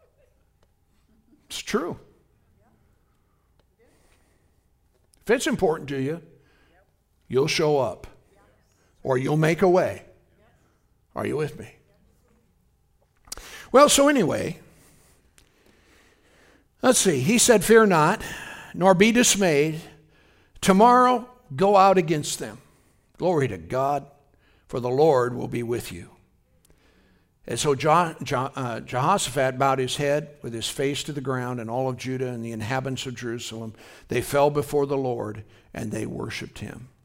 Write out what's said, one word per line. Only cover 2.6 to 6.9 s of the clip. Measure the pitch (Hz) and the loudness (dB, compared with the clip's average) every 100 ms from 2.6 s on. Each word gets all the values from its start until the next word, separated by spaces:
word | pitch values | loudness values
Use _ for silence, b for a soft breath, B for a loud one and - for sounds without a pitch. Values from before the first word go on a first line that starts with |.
| _ _ _ _ _ _ _ _ _ _ _ _ 262 262 _ _ _ _ _ _ _ _ _ _ _ _ | _ _ _ _ _ _ _ _ _ _ _ _ _ _ _ _ _ _ _ _ _ _ _ _ _ _
If | - | -2
it's | 247 311 | -2 0
important | 220 180 160 135 | 0 0 -2 -6
to | 135 | -6
you, | 131 170 - _ b b b b b | -6 -6 -14 _ b b b b b